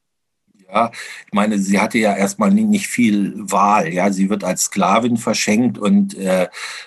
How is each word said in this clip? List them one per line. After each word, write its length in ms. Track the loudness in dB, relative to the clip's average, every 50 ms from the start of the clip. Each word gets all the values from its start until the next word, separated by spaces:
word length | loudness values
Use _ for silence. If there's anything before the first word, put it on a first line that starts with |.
| _ _ _ _ _ _ _ _ _ _ _ _ _ -4
Ja, 180 | -2 0 0 -2 -4 -10 -16 -16 -18 -20 -10
ich 60 | _
meine, 260 | -2 0 0 0 0 -2
sie 220 | 0 0 0 0
hatte 180 | 0 0 0 0
ja 160 | 0 0 0
erstmal 360 | 0 -2 -2 -2 0 2 2
nie, 140 | 4 4 4
nicht 220 | 2 0 0 -2
viel 480 | -4 0 2 2 2 2 2 0 -2 -6
Wahl. 560 | -8 -6 -4 0 2 2 4 2 2 0 0
Ja, 200 | -2 0 0 0
sie 180 | 0 0 0 0
wird 140 | 0 -2 -2
als 200 | -4 -4 -4 -4
Sklavin 520 | -4 -2 0 2 2 2 2 2 0 -2
verschenkt 600 | -2 -2 -2 -2 -2 0 0 2 2 2 0 -2 -2
und, 380 | 2 2 4 4 2 0 -2
äh, 320 | -4 -2 0 0 0 0 -2 -6 -10 -14 -12 -14 -16 -18